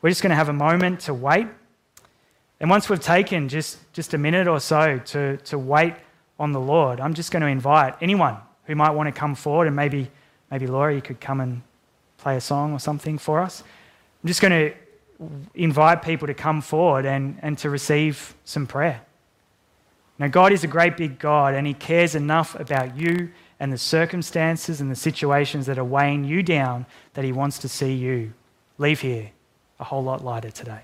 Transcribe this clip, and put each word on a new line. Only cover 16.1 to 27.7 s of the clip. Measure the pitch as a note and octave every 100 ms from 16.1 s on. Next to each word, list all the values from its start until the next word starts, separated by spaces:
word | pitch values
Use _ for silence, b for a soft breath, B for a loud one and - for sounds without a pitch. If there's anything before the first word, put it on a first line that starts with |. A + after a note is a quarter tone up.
| E3 D3
to |
come | C3+ D3+ D#3
forward | - D#3 E3 C3+ C3+
and, | C3+ C3+ -
and | D3+ D3
to | D3
receive | C#3+ - D3 D#3 C#3 - -
some | - D3+ C3+
prayer. | C#3 D#3+ A#2+ - _ _ _ _ _ _ _ _ _ _ -
Now, | C#3+
God | F3+ F#3+
is | G3
a | D#3+
great | D#3+ E3+ E3+
big | D#3+ C3
God, | D3+ D3+ C#3
and | C3+ D3
he | C#3
cares | - E3+ E3+ D3+
enough | D3 D#3+ D#3 -
about | C3 C#3 B2+ B2+
you | E3+ F3 E3+ b b b
and | C#3
the | B2+
circumstances | - D#3+ E3 F3+ E3 E3+ D#3+ E3 - D#3
and | C#3
the | B2+
situations | D#3+ D3+ D3 C#3+ C#3+ D3+ C3
that | C3
are |
weighing | B2+ C#3 C#3+ C#3+
you | C#3 E3
down | F3+ D#3+ C3 B2 B2+ B B
that | -
he | C3+
wants | B2+ C#3 -
to |
see | C3+